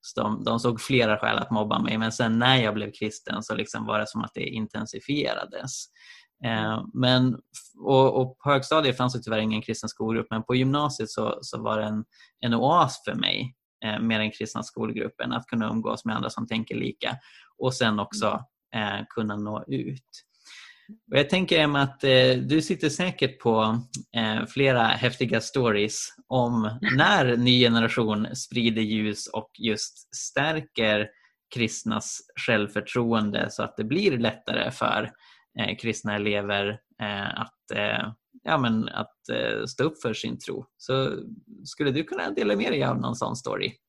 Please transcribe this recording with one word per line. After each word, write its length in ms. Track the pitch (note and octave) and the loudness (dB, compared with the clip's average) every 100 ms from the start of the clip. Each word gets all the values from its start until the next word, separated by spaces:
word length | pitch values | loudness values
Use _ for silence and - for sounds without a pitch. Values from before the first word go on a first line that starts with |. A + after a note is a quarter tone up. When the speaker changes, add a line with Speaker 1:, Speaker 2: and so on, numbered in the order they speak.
Speaker 1:
Så 200 | - - | -10 -4
de, 220 | A2 G#2+ | -2 -2
de 160 | - A2+ | 0 0
såg 200 | A#2+ A2+ | 0 -2
flera 380 | - C3 A2+ G#2+ | 0 2 4 2
skäl 200 | A2+ A2 | 0 0
att 120 | - | 0
mobba 280 | A2 G#2 A2+ | -2 0 0
mig, 160 | - A2 | 0 0
men 140 | A2+ | -2
sen 260 | A2 A#2 A2+ | 0 2 4
när 180 | A#2+ C3 | 6 6
jag 180 | A2 | 4
blev 160 | G#2+ G#2 - | 0 -4 -4
kristen 440 | G#2+ - - - | -6 -6 -6 -6
så 120 | A2 | -4
liksom 320 | A2 G#2+ A2+ A2 | -4 -4 -6 -2
var 120 | G#2+ | -2
det 80 | G#2+ | -2
som 160 | A2 | -4
att 60 | A2 | -8
det 100 | - - | -6 -8
intensifierades. 1400 | A2+ A2 A2 A2+ - - C#3+ C3+ - - - C3+ - - _ - - _ _ | -6 -8 -8 -8 -10 -4 -2 -2 -4 -8 -10 -10 -12 -14 _ -20 -20 _ _
Eh, 280 | B2 A2+ A2 | -4 -2 -2
Speaker 2:
Mm. 160 | A2 - | -4 -6
Speaker 1:
men, 420 | C3 B2+ B2+ B2+ A#2+ _ - - _ | 0 4 6 4 0 _ -20 -20 _
och, 360 | - C3+ C3 B2+ | 4 6 6 4
och 180 | B2+ - | -2 -2
på 120 | C#3+ | 0
högstadiet 460 | C#3 C3 D#3+ D3 B2+ | 2 2 2 2 0
fanns 180 | B2+ | -2
det 80 | B2 | -2
tyvärr 160 | A2+ A2 | -4 -2
ingen 240 | A2 G#2+ | 0 -2
kristen 260 | G#2+ A2+ A2 | -4 -6 -6
skolgrupp, 380 | - A2 A2+ A2+ | -6 -2 -2 -2
men 120 | A2+ | -4
på 120 | A2 | 0
gymnasiet 560 | B2+ C3 C#3+ D3 C3+ A2+ | 2 4 2 0 -2 -6
så, 280 | - A2+ - | -2 -2 -4
så 200 | A#2+ A#2+ | -6 -6
var 160 | A2 A2 | -2 -2
det 60 | |
en, 200 | G#2+ G#2+ - _ - _ | 0 -4 -6 _ -20 _
en 140 | A#2+ | 0
oas 480 | A#2 B2+ E3+ C#3 - | 2 4 4 4 0
för 100 | - | -6
mig, 400 | F#2+ F#2 G2 B2+ _ _ _ | -2 0 -2 -4 _ _ _
eh, 160 | A2 G#2+ | -6 -2
med 200 | A2+ A2 | 0 0
den 100 | G#2+ | -2
kristna 320 | - A2 - | -4 -8 -8
skolgruppen, 680 | A2+ - A2+ A2+ A2 _ B2 | -10 -6 -6 -4 -6 _ -4
att 140 | A#2+ - | -4 -4
kunna 220 | A#2 A2 | -2 0
umgås 340 | A2+ A2+ A2+ | 0 -2 -4
med 120 | A2+ A2 | -2 -2
andra 140 | A2+ | -2
som 160 | A2+ A#2 | -4 -4
tänker 280 | A2+ A2+ | -4 -2
lika 420 | A#2 G2+ - - C3 - - _ _ | -4 -4 -4 -6 -6 -12 -20 _ _
och 160 | C3 | -2
sen 260 | B2+ A#2 G#2 | 2 2 2
också, 400 | G2+ G#2+ G#2+ - - _ _ | -2 0 -2 -2 -8 _ _
Speaker 2:
Mm. 240 | A#2 G#2 G2+ | -4 -4 -4
Speaker 1:
eh, 40 | G#2+ | -6
kunna 280 | - A2 G#2 | -4 -4 -4
nå 280 | G#2 G#2+ - | -6 -8 -6
ut. 400 | C3+ B2 C3+ _ - _ _ - - - - _ - _ | -6 -6 -10 _ -20 _ _ -20 -20 -20 -20 _ -20 _
Och 60 | C3+ | 0
jag 120 | D3 | 2
tänker, 280 | F#3 F#3 E3+ | 2 4 4
Emma, 200 | D3+ C#3+ | 4 4
att, 240 | C3+ - | 0 2
eh, 260 | C#3 C3 B2+ B2+ | 6 8 8 4
du 260 | C3 D3+ | 2 2
sitter 260 | D3+ F3+ D3+ | 2 0 0
säkert 520 | - F3+ F3+ C3 - | 0 -2 0 -2 0
på, 380 | A#2 A2 A2 A2+ A#2+ - - A2+ | 2 4 4 0 -4 -12 -8 -4
eh, 300 | A2 G#2+ - | -2 -2 -4
flera 360 | - C#3 B2 A2+ | 2 4 4 4
häftiga 540 | B2 B2 B2+ B2 A2+ | 4 2 0 0 0
stories 720 | - C#3 A#2+ G#2 G#2+ - - - _ | 0 0 2 2 0 -2 -10 -14 _
om 500 | B2+ A#2+ A#2+ G#2+ A2+ | 2 2 2 0 -2
Speaker 2:
<laughs> 160 | G#2 B2+ | 0 4
Speaker 1:
när 400 | E3+ G3+ C3 A#2+ | 6 6 4 4
Ny 240 | A#2+ B2 | 6 8
Generation 760 | A#2+ A#2 A2+ - A2 G#2 A2 - | 8 6 4 2 0 0 -2 -6
sprider 460 | - B2 A#2 A2+ | -6 0 2 2
ljus 440 | A2 A2 G#2+ G#2 - | 0 0 -2 -4 -6
och 240 | - - - | -8 -8 -6
just 560 | A2+ G#2 - - - - | -2 -2 -6 -12 -16 -12
stärker 920 | - - D3 D#3 - - A2 G#2+ G#2 _ _ _ _ | -6 -2 0 -2 -6 0 2 2 0 _ _ _ _
kristnas 680 | B2 A2+ - A2 A2 - - - - - | -2 -2 -2 -4 -4 -4 -12 -14 -8 0
självförtroende 1040 | A2 G2+ G#2+ G#2 B2+ A#2 A2+ G#2 A#2 A#2 | 2 2 -2 -4 -2 0 2 0 0 -4
så 120 | - | -4
att 140 | A2+ - | -6 -4
det 80 | |
blir 340 | A2 D3+ G3+ B2+ | -2 0 2 2
lättare 520 | A2+ - - A#2+ - | -2 -2 -6 -2 -2
för, 400 | B2+ A2+ A2+ A2+ - _ _ _ - | -2 0 0 -2 -10 _ _ _ -6
eh, 180 | G2+ - | -4 -4
kristna 400 | A#2 G#2+ G#2+ G#2 | -4 -4 -2 -2
elever, 520 | G#2 G#2 G2+ G2+ G2+ G#2+ _ _ | 0 -2 0 0 0 -4 _ _
eh, 380 | G#2+ G2+ G2+ - | -8 -6 -6 -6
att, 300 | A2+ _ _ | -8 _ _
eh, 380 | - G#2 A2+ - A2+ _ - | -4 -2 -2 -4 -10 _ -14
ja, 160 | - D#3+ | -2 0
men 300 | B2 A2 A#2 | 2 0 -2
att, 400 | - G#2+ _ - | -6 -10 _ -8
eh, 320 | A#1+ A#2 A2 A2 | -4 -2 -2 -6
stå 180 | - | -2
upp 180 | D3 D#3+ | -2 -2
för 120 | A#2+ | -6
sin 240 | G#2+ - - | -4 -6 -10
tro. 260 | - - - _ | -8 -10 -10 _
Så 420 | - C3 C3+ - - A2+ _ - | -4 -2 0 -4 -10 -16 _ -20
skulle 260 | C#3 - C#3+ | -18 -2 0
du 140 | C3 | 0
kunna 260 | D#3+ F#4+ E2+ | -2 -4 -4
dela 260 | D4+ G#3+ G3+ | -2 0 0
med 160 | - | 0
dig 120 | D#3 | 0
av 160 | C3 B2+ | 0 0
någon 160 | B2 A#2+ | -2 -2
sån 200 | A2 A#2+ | -4 -4
story? 360 | B2 G2+ F#2+ - | -6 -4 -4 -8